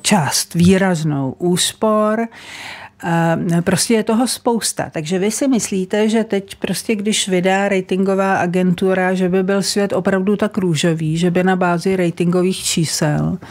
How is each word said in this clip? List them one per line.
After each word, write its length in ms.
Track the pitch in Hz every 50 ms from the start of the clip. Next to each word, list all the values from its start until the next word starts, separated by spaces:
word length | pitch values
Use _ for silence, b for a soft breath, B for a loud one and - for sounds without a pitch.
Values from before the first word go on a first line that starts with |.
část 520 | - - 208 185 143 123 - - - - -
výraznou 800 | 170 175 185 190 185 196 190 180 156 156 156 147 139 135 131 - -
úspor, 840 | 180 175 180 180 - - - - 220 220 214 214 214 214 214 226
e, 1400 | 233 226 - - - - - - - - - - - - _ - - 175 165 165 165 165 165 160 160 180 165 170
prostě 320 | 170 - 185 - - - 233
je 80 | 220
toho 260 | 214 226 226 220 262 220
spousta. 600 | - - - 254 240 208 - - - - - 135
Takže 280 | - 170 156 151 190 180
vy 120 | 190 214
si 180 | 220 - 294 269
myslíte, 600 | 269 208 - - 208 185 185 185 - 208 214 220
že 160 | 220 226 214
teď 300 | 220 202 196 196 - -
prostě, 400 | - - - 180 - - - 226
když 340 | 202 202 214 202 - - 196
vydá 400 | 185 180 175 190 190 196 202 202
ratingová 680 | 196 185 185 - 185 185 196 196 190 190 190 190 190
agentura, 800 | - 175 180 170 185 185 185 175 - 196 185 185 185 185 185 190
že 140 | 185 185 175
by 140 | 180 190
byl 200 | 185 185 196 202
svět 300 | 185 - - 208 202 196
opravdu 440 | - - 185 202 196 190 185 208 208
tak 220 | 190 214 208 - 220
růžový, 580 | 185 180 160 147 180 175 160 160 160 156 160
že 140 | 170 175 180
by 140 | 175 185 180
na 120 | 190 185
bázi 400 | 180 185 175 175 165 - 190 190
ratingových 640 | 185 180 170 175 - 175 175 175 185 180 190 180 - -
čísel 720 | - - 175 160 - - - 165 151 147 147 151 156 180 180 B B